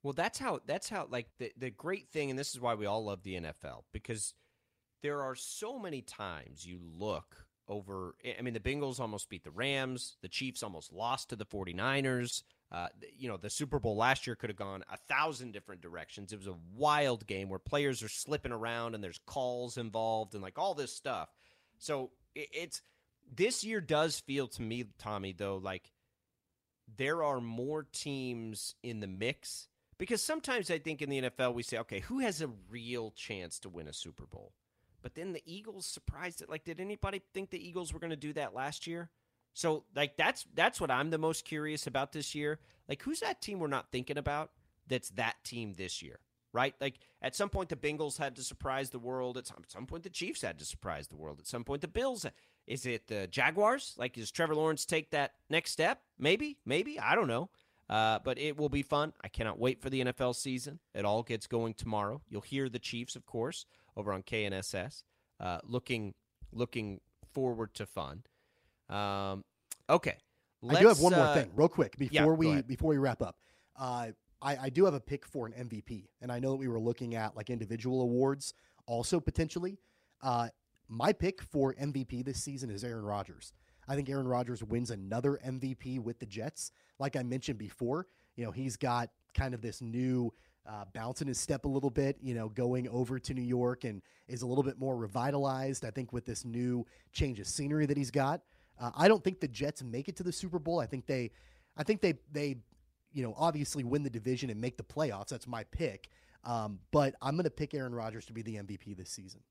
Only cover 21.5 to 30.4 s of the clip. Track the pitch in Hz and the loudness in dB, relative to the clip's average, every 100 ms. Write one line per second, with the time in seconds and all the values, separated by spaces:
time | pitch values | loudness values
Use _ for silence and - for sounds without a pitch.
21.5 | _ _ _ - 143 131 _ _ - 147 | _ _ _ -4 -4 -4 _ _ -12 -8
22.5 | 151 170 - _ _ _ _ - 123 208 | -8 -8 -10 _ _ _ _ -16 2 2
23.5 | 247 208 220 156 151 160 - - 139 127 | 2 -2 -2 2 2 4 0 -2 -2 -2
24.5 | - 113 120 110 - 107 104 98 92 101 | -4 -4 -4 -6 -10 -6 -4 -4 -4 -4
25.5 | 95 95 92 - _ _ _ _ _ _ | -2 -4 -6 -10 _ _ _ _ _ _
26.5 | _ _ _ - 107 135 165 147 135 117 | _ _ _ -20 -2 0 2 2 2 -2
27.5 | 113 127 156 139 - 147 139 127 120 113 | -4 -2 -4 -6 -8 -4 -4 -2 -4 -6
28.5 | 107 - - 120 110 101 92 113 139 - | -8 -10 -8 -8 -6 -6 -2 -2 -2 -8
29.5 | - - _ _ _ 185 240 - 311 | -14 -14 _ _ _ -2 0 0 -2